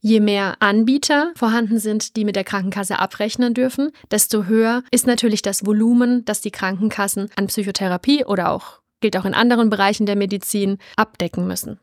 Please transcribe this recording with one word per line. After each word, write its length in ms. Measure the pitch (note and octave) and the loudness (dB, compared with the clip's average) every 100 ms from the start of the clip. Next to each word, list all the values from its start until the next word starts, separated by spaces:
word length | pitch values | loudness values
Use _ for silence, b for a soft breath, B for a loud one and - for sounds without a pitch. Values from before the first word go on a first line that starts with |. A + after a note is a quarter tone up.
Je 200 | G#3+ A3 | 4 4
mehr 340 | G#3 G3+ G3 - | 4 2 -2 0
Anbieter 720 | G#3 G#3 A3 C#4 - D4 D#4+ | 2 2 2 2 2 2 0
vorhanden 460 | E4+ A3+ A3+ A3+ A3+ | 0 0 0 0 -2
sind, 340 | G#3 G#3+ - | -2 -4 -4
die 100 | A3+ | -2
mit 120 | G#3 G3 | -2 -2
der 80 | |
Krankenkasse 560 | F#3+ G3+ F#3+ G3 F#3+ F#3+ | -4 -4 -4 -4 -4 -2
abrechnen 520 | F#3+ - G#3+ - B3 | -2 -2 -6 0 0
dürfen, 380 | A#3 B3+ B3+ C#4+ B B | 0 -2 0 -4 B B
desto 320 | G#3 - G#3+ | -2 0 0
höher 400 | F#3 A3 A3+ A#3+ B3 | 2 2 2 0 -2
ist 160 | B3 B3 | 0 0
natürlich 340 | A#3+ A#3+ G#3 | 2 2 0
das 240 | - G3 G3 | -2 -4 0
Volumen, 580 | G#3+ A3+ A#3+ B3 B3 | 2 4 4 4 2
das 160 | A#3 G#3 | -2 -6
die 120 | G#3+ | -6
Krankenkassen 760 | - F#3+ F#3 G#3+ - G3+ G3+ G3+ | -6 -4 -2 -2 -2 -4 -4 -6
an 140 | - G3 | -4 -4
Psychotherapie 760 | - G3+ G3 F#3+ F3+ - D4 | -2 -4 -2 -2 -2 2 2
oder 280 | - G3 F3 | 2 0 0
auch, 260 | - - - _ _ | -2 -6 -20 _ _
gilt 160 | A3 F#3 | -2 0
auch 80 | |
in 100 | F#3+ | 0
anderen 360 | E3+ A#3 A#3+ A3+ | 2 4 4 2
Bereichen 360 | G3+ G3 G#3 G#3 | 2 0 2 0
der 80 | |
Medizin, 640 | G3+ G3 G3 - G#3 G3 G3 B | 0 0 -4 -4 -2 -2 -4 B
abdecken 540 | B G#3+ _ F3 - F3+ | B -2 _ -6 -4 -4
müssen. 320 | F#3 - G#3 | -6 -8 -14